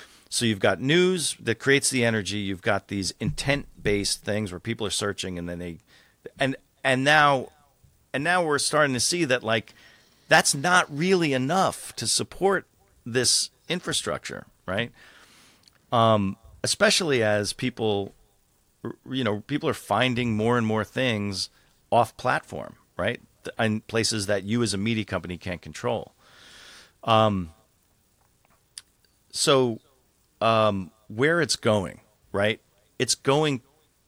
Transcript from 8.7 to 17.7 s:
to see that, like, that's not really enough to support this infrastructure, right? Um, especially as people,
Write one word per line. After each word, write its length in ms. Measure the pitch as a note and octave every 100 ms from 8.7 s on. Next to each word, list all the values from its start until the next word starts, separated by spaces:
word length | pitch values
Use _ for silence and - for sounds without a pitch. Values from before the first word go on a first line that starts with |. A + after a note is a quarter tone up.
| D3+ D3
to 60 | B2+
see 240 | - F3
that, 180 | D#3 B2
like, 320 | A2 A2+ - - - - _ _ _
that's 260 | D#3+ F3
not 320 | D3 E3 F3+ -
really 420 | C#3+ F3+ F#3+ D#3+
enough 640 | C3 C3 F3+ D#3+ - - -
to 120 | A2+
support 600 | - A2+ - F#3+ F#3 - _ _ _ -
this 460 | A#2 A#2 - - - _
infrastructure, 760 | F3 - D#3 - C#2+ - G1+ - _ -
right? 260 | F#2+ A#2 - - - - - _ _ _ _ _
Um, 420 | A#2+ A2+ G#2+ G2 G2 - -
especially 640 | - - G#3+ - F3 C3
as 300 | G#2+ G#2 G#2
people, 600 | - B2+